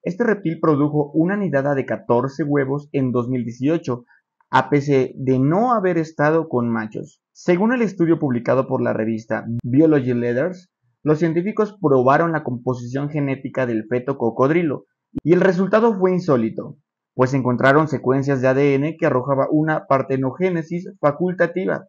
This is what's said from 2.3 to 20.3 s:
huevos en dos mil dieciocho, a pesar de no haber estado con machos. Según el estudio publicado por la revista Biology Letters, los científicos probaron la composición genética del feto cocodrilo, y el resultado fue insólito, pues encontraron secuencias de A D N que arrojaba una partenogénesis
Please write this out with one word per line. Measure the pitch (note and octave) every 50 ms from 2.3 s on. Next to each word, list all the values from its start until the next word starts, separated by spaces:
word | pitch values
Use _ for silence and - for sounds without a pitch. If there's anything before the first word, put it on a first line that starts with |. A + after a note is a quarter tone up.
| - - D#3+
huevos | C#3+ C#3+ C#3+ C#3 C3+ C#3 C#3+ C#3+ -
en | - C#3 C3 B2+ A#2+
dos | B2 A#2+ B2
mil | B2+ B2 A2+
dieciocho, | A2+ A#2 - B2+ C#3+ E3 E3+ - - B2 A#2+ A#2+ _ _ _ _ _ _ _ _ _
a | - C3 B2+ -
pesar | D3 C#3+ C#3 C#3+ C#3+ C3+ B2+ - -
de | - C3+ B2+ C3 B2+
no | C3 C#3 D#3+ G3 A#3 B3+ A#3+
haber | A3 F#3 F#3 F3+
estado | E3+ D#3+ D3+ - - D3 D3+ D#3 E3 D#3 D#3+
con | - B2 A#2+ A#2+
machos. | A2+ A2 G#2+ A2 - - G2 - _ _ _ _
Según | _ - - - F3+ F3 G3+ A3+
el | B3+ B3
estudio | A#3 G3 - - E3 D#3 E3 D#3
publicado | D#3 C#3 B2 A#2+ A#2 - B2 C3 C3
por | - C3 B2+
la | A#2+ A#2
revista | A2 A2 A2 A2 A2+ A2 G#2+ _ A2 G#2+ - G#2+ A#2 A#2+ -
Biology | B2 A#2+ C#3 D#3+ D#3+ D#3 C#3+ B2 B2 B2
Letters, | A#2+ A#2+ A#2+ A#2+ B2 D3 F3 F3+ - - _ _ _ _ _ _ _ _
los | D3 D3+ D3
científicos | E3+ E3 D#3 E3+ F3 G#3 G#3+ - G#3+ G#3 G#3+ G3+
probaron | - D3 C3+ C3 B2 C3 C#3 D3+ E3+ E3+ E3
la | D3+ D3+
composición | - B2+ A#2 A#2+ B2+ B2+ A#2+ A#2+ A#2+ B2 C3+ C#3+ D3
genética | D3+ D3+ C#3+ C#3 C3+ C3 - B2 - - C3
del | A#2+ A2+ A2 G#2+
feto | - B2 B2 B2 - C3+
cocodrilo, | - B2 A#2 A2+ - B2+ C#3 D#3+ F3 F3 D#3 B2+ - - _ _ _ _ _ _ - _
y | C#3+
el | E3+ F3+
resultado | F#3 G3 F3+ F3 F#3+ F#3 G#3 A3 A3 A#3 A3+
fue | F#3+ F3+ F#3
insólito, | F#3 F3+ F3+ - C#3+ B2 A2 A2+ - - - - - _ _ _ _ _ _ _ _
pues | - B2+ B2+ C#3
encontraron | C#3 A#2+ B2 B2 A2+ B2+ C3+ C#3 D3+ D#3+
secuencias | D3+ C#3 A#2+ - B2 C3 C#3 C3+ C#3 C#3+ C3
de | B2 C3
A | C3
D | C3+ C#3+ C#3+ C#3
N | C3+ C#3+ D#3 D#3+
que | - E3+
arrojaba | D#3 C3+ - - C#3 C#3 C3 C#3 -
una | D3 D3+ D#3 D#3 D#3 D#3 -
partenogénesis | - C3+ C3+ C3+ - C3+ C3 C3+ C3